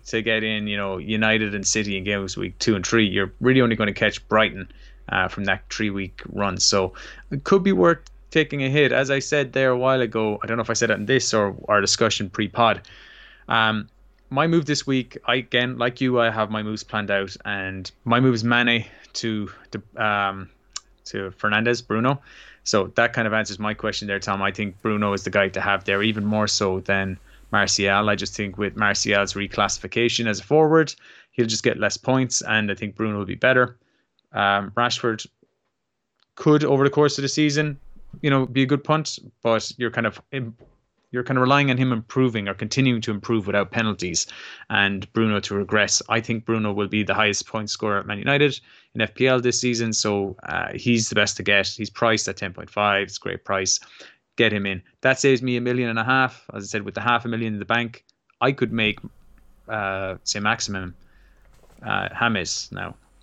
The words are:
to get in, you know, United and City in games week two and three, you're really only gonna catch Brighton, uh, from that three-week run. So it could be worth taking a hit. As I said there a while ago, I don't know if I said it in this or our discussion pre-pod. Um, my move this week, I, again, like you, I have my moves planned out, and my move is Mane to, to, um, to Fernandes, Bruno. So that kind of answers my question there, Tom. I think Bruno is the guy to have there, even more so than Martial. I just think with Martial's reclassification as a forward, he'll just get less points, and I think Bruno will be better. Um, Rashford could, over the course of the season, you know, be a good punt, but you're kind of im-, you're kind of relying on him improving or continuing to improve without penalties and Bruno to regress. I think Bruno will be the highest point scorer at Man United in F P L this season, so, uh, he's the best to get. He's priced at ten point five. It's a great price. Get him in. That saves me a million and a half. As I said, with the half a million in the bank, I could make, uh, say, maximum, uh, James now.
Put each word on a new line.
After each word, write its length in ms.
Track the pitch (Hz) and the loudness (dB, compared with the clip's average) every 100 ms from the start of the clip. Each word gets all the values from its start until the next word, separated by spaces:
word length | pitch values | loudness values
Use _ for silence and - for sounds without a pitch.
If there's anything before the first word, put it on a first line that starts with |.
| - | -4
to 140 | 113 | -2
get 220 | 110 110 | 0 0
in, 240 | 110 107 104 | 0 -2 -4
you 100 | 101 | -4
know, 200 | 98 92 | -4 -4
United 580 | 95 110 110 110 107 101 | -4 0 2 2 0 -2
and 100 | 95 | -2
City 320 | 110 104 95 | 0 -2 -2
in 60 | |
games 340 | 95 101 95 - | -2 -4 -4 -6
week 200 | 95 - | -8 -2
two 160 | - 104 | 0 0
and 100 | 90 | 2
three, 200 | 117 104 | 2 2
you're 240 | 98 95 - | 2 -2 0
really 220 | 123 131 | 4 4
only 140 | 120 110 | 4 2
gonna 180 | 104 | 0
catch 320 | 98 107 - - | 0 0 -2 2
Brighton, 400 | 107 110 98 92 - - - - | 4 4 0 -12 -16 -20 -16 -4
uh, 180 | 98 92 | -2 0
from 180 | - 98 | -2 -2
that 180 | 95 - | -2 -4
three-week 520 | - 107 98 95 - - | -4 -4 -4 -6 -10 -10
run. 260 | 104 101 92 | -4 -2 0
So 360 | - 101 92 - - - - | 2 2 2 -4 -18 -16 -8
it 120 | 139 | -4
could 200 | - 196 | 2 4
be 80 | 190 | 4
worth 280 | 185 175 165 - - - | 4 4 2 -4 -20 -2
taking 320 | 160 151 143 | 0 0 -2
a 60 | 135 | 0
hit. 220 | 147 135 | 4 4
As 180 | 123 135 | 4 2
I 80 | 135 | -2
said 320 | - 147 131 | 0 -2 0
there 160 | 135 135 | 2 2
a 60 | 123 | 2
while 240 | 131 131 | 2 2
ago, 380 | 117 113 110 104 | 2 0 0 -2
I 60 | 107 | -2
don't 80 | 117 | -2
know 40 | |
if 80 | 110 | -2
I 40 | |
said 160 | 113 117 | 0 2
it 40 | |
in 120 | 104 104 | 2 2
this 280 | 131 - | 2 2
or 200 | 113 101 95 - | 2 2 -2 2
our 140 | 104 | 4
discussion 480 | 98 - 113 - 95 | 4 2 2 0 -4
pre-pod. 520 | - 104 - 113 95 - - - - - - - | -4 -2 2 2 2 -6 -20 -20 -20 -20 -14 -2
Um, 400 | 113 110 110 104 _ - _ - | 2 2 0 -6 _ -20 _ -6
my 180 | 135 165 | 0 2
move 180 | 170 151 | 2 0
this 220 | 143 - | -2 -2
week, 300 | 131 120 - - | -2 -4 -6 -2
I, 100 | 127 | -2
again, 420 | 123 123 123 120 | 0 0 0 0
like 220 | 120 123 | -2 0
you, 220 | 131 123 | 0 4
I 80 | 113 | 2
have 200 | 110 107 | 2 -2
my 140 | 107 | -2
moves 200 | 107 107 | -4 -8
planned 280 | - 107 101 | -6 -4 -2
out, 240 | 101 98 - | -2 -2 -8
and 480 | 104 98 95 95 92 - 120 | -8 -6 -6 -8 -12 -8 0
my 160 | 120 | 4
move 120 | 131 | 4
is 100 | 117 117 | 2 2
Mane 400 | 120 120 117 113 - - | 2 2 0 -2 -16 -16
to, 380 | - 117 107 98 - - | -8 -4 -4 -6 -12 -14
to, 300 | 107 - - | -14 -10 -4
um, 480 | 107 104 98 95 87 _ _ - _ _ - | -2 0 -2 -4 -12 _ _ -20 _ _ -10
to 260 | 104 98 | -8 -8
Fernandes, 540 | - 104 104 117 120 - | -4 0 2 2 0 -2
Bruno. 360 | 107 127 139 - - - - | 0 0 0 -6 -20 -20 -12
So 280 | - 104 95 - | 0 0 2 2
that 160 | 117 | 2
kind 160 | 123 110 | 2 0
of 60 | |
answers 260 | 110 104 98 | 0 -2 -4
my 140 | 107 | -6
question 340 | 104 110 - 104 | -4 -4 -4 -4
there, 120 | 98 | -4
Tom. 220 | 104 98 | -2 -2
I 100 | 98 | -2
think 300 | 98 104 92 | -2 -6 -4
Bruno 300 | 113 104 104 | -2 0 0
is 120 | 98 | -2
the 60 | 101 | 0
guy 200 | 101 95 | 0 2
to 100 | 95 | 0
have 240 | 101 98 | 0 0
there, 180 | 98 98 | 0 0
even 200 | 110 107 | 0 0
more 240 | 104 107 104 | 0 0 0
so 320 | - 98 95 | 0 0 -2
than 360 | 95 98 95 95 - - - | -2 -2 -2 -6 -14 -20 -2
Martial. 560 | 104 98 - 98 98 107 | 0 2 2 2 2 2
I 60 | 104 | 0
just 180 | 101 | -4
think 240 | - 104 95 | -6 -6 -4
with 200 | 101 - | -4 0
Martial's 560 | 104 98 110 101 98 | 0 0 0 2 0
reclassification 920 | 101 101 - 101 - 95 127 120 - 117 | -4 -4 -2 -2 -2 -6 0 0 0 -2
as 120 | 101 | -4
a 40 | |
forward, 520 | - 151 156 160 151 - - - _ | 0 4 6 4 2 -4 -18 -20 _
he'll 160 | - 117 | -2 0
just 160 | 110 | 0
get 140 | 120 - | 0 0
less 200 | 104 - | -2 -2
points, 440 | - 131 127 - | 0 2 2 -2
and 300 | - 107 104 | 0 0 0
I 40 | 98 | -4
think 200 | 107 107 | -6 -4
Bruno 220 | 110 104 | -4 -4
will 80 | 95 | -6
be 100 | 95 | 2
better. 400 | 127 127 123 - _ _ _ _ _ | 4 4 2 -2 _ _ _ _ _
Um, 400 | 104 101 101 98 107 | 0 2 2 0 0
Rashford 500 | 120 - 123 110 - _ _ _ _ _ _ _ _ _ _ - | 0 0 -2 -4 -8 _ _ _ _ _ _ _ _ _ _ 0
could, 280 | 156 151 | 4 4
over 220 | 147 139 139 | 4 4 4
the 40 | |
course 280 | 139 147 143 | 4 2 2
of 60 | |
the 40 | 139 | -4
season, 500 | 156 151 143 151 139 - - - - | 0 0 0 -2 -4 -14 -20 -18 -4
you 80 | 147 | 2
know, 160 | 139 127 | 2 2
be 180 | 127 | 0
a 20 | 131 | 2
good 180 | 139 | 2
punt, 360 | - 156 151 - - _ | 2 0 -2 -10 -14 _
but 300 | 117 110 - - | 0 0 0 -6
you're 140 | 117 | -4
kind 160 | 120 110 | -2 -2
of 140 | - - | -4 -10
im-, 240 | 139 117 113 - _ _ _ _ | -10 -10 -12 -20 _ _ _ _
you're 120 | 123 | -6
kind 140 | 123 131 | 0 2
of 40 | |
relying 280 | 127 139 139 | 4 4 4
on 80 | 127 | 2
him 140 | 131 | 2
improving 560 | 117 - 131 131 110 98 | 0 -2 2 2 0 -4
or 60 | |
continuing 480 | 95 110 - 135 120 | -6 -4 0 2 0
to 100 | 107 | -2
improve 360 | 104 - 113 98 | -6 -2 -2 0
without 240 | 101 95 | -2 0
penalties 560 | 117 110 95 92 80 - - - - - | -2 -2 -2 -4 -4 -6 -12 -18 -16 -4
and 420 | 107 101 98 98 | 0 0 -2 -4
Bruno 300 | 113 110 104 | 0 0 0
to 140 | - 101 | -2 -4
regress. 460 | 95 107 101 - - | 0 2 2 0 0
I 140 | 113 | -2
think 240 | 110 113 113 | -2 -4 -2
Bruno 260 | 113 107 | -2 0
will 160 | 101 101 | -2 -2
be 160 | 107 | 0
the 100 | 98 | 0
highest 340 | 98 107 104 - | 2 0 0 -4
point 220 | 110 104 | -6 -6
scorer 300 | - 110 101 | -4 -2 -2
at 60 | 104 | -2
Man 120 | 101 | -4
United 420 | 104 143 147 127 _ - _ 113 | 0 2 2 -2 _ -20 _ -4
in 60 | |
F 120 | 110 | -4
P 140 | - 131 | 0 2
L 140 | 127 | 2
this 180 | 123 120 | 0 0
season, 320 | 127 117 113 | -2 -2 -2
so, 440 | 107 107 101 98 95 | -2 0 0 -2 -8
uh, 280 | - 85 82 - | -6 -6 -6 -4
he's 340 | 117 117 110 | 0 2 2
the 60 | 107 | 2
best 200 | 104 - | 2 0
to 60 | |
get. 240 | 101 101 95 | 2 2 2
He's 220 | - 107 | -4 -8
priced 380 | - 117 110 - | 0 2 2 -2
at 80 | 95 | -6
ten 160 | 98 | -8
point 160 | 90 - | -10 -8
five. 340 | - 104 98 98 | 0 2 2 0
It's 100 | - | -6
a 40 | |
great 220 | 98 92 | -8 -8
price. 360 | - 98 95 - - - - _ _ - | -4 -2 -2 -4 -6 -20 -20 _ _ 2
Get 160 | 113 | 2
him 120 | 104 98 | 2 -4
in. 160 | 95 - _ | -6 -10 _
That 180 | 131 131 | 0 4
saves 220 | 139 127 | 4 4
me 160 | 127 120 | 2 -2
a 40 | |
million 280 | 123 123 120 | -2 -2 -2
and 100 | 113 | -2
a 40 | 113 | 2
half. 400 | 131 127 - - | 2 2 -2 -14
As 100 | 101 | -12
I 40 | 101 | -8
said, 160 | 110 | -6
with 120 | 101 107 | -6 -4
the 60 | |
half 240 | 113 120 117 | 0 0 0
a 20 | |
million 260 | 113 113 | -4 -4
in 60 | 104 | -4
the 60 | 101 | -2
bank, 400 | 117 117 - _ _ _ - | -2 -2 -10 _ _ _ -2
I 140 | 123 | 0
could 180 | 135 120 | 2 0
make, 280 | 113 107 104 - - - - - - - | 0 0 -2 -10 -20 -20 -20 -20 -20 -8
uh, 480 | 110 98 95 95 90 | -6 -4 -4 -6 -8
say, 160 | - 104 | -6 -2
maximum, 560 | 104 113 - 98 90 - - - - _ - - - - 107 | 0 -2 -4 -6 -8 -12 -20 -20 -20 _ -20 -20 -20 -12 -4
uh, 240 | 101 95 - | -4 -4 -2
James 520 | 117 104 85 - - | -2 0 -4 -8 -10
now. 240 | 95 92 - _ _ | -12 -12 -14 _ _